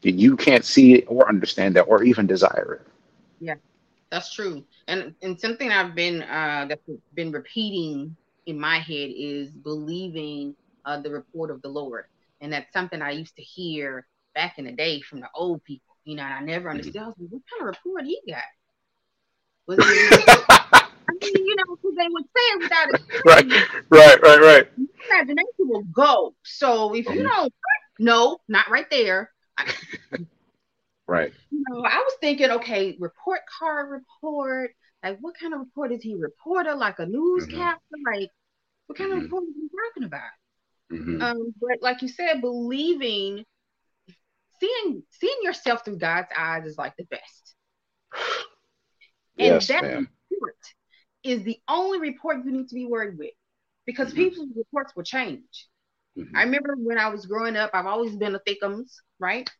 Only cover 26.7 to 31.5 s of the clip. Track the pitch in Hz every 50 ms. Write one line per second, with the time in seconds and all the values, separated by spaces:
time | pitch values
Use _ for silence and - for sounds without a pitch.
26.7 | 240 220 214 208 214 233 233 - - - - 539 480 403 330 262 _ _ - 719
27.7 | 831 855 _ _ _ _ 220 233 233 233 233 269 349 - _ - 214 196 220 -
28.7 | 220 269 320 - 302 269 226 196 185 190 214 - _ _ _ _ _ - 143 -
29.7 | - - - - - - _ _ - - 175 - _ _ _ _ _ _ _ _
30.7 | _ _ _ _ _ _ _ - 87 85 80 - - _ _ _